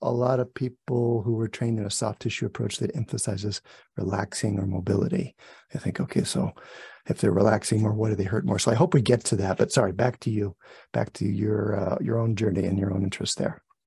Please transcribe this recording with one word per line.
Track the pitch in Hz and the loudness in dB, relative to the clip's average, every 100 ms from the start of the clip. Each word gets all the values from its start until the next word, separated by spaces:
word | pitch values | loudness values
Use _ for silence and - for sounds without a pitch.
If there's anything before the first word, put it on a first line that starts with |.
a | 127 | -2
lot | 120 123 127 | 2 2 2
of | 127 | 0
people | - 127 - - 123 117 117 | -2 -6 -6 -2 2 2 2
who | 107 | 2
were | 113 113 | 0 0
trained | - 117 110 | -2 -2 0
in | 101 | -2
a | |
soft | - 113 107 | -2 -4 -2
tissue | 117 - 110 | -4 -2 -4
approach | - 110 - | -2 -4 -2
that | 110 | -4
emphasizes | - 110 117 - 95 104 101 - - - - | -4 -4 -4 -2 -4 -4 -6 -12 -20 -18 -6
relaxing | 95 101 101 - 110 101 | -4 -2 -2 -2 -2 0
or | - | -2
mobility. | - 90 98 - - - - - - _ | -2 0 2 2 0 -4 -8 -20 -20 _
They | 143 | -8
think, | - - | -6 -4
"Okay, | - - | -2 0
so | - - 98 - - - - - - | 0 0 -2 -4 -18 -20 -20 -14 -6
if | - | 0
they're | 107 | 2
relaxing | 98 104 110 - 110 | 4 4 4 2 2
more, | 107 | 2
what | 107 110 | 2 0
do | 101 | 0
they | |
hurt | - 110 - | 0 0 0
more?" | 104 | 0
So | - | 2
I | 117 | 4
hope | 170 | 6
we | - | 4
get | 113 120 - | 4 2 2
to | 101 | 0
that, | 98 92 | 0 2
but | - | 2
sorry, | - 101 | 4 2
back | 95 120 - | 2 0 0
to | - | -2
you, | 107 101 95 - - - | -2 -2 -6 -20 -20 -6
back | 117 - | -4 -4
to | - - | -2 -2
your, | - 107 107 104 104 | 0 0 0 0 -2
uh, | 101 - | -2 -2
your | - 117 | -2 0
own | 113 110 | 0 0
journey | 110 95 | 0 0
and | 92 98 | 0 0
your | 98 | 0
own | 98 | 0
interest | 98 - - - | -2 -4 -6 -2
there. | - - _ _ | -4 -4 _ _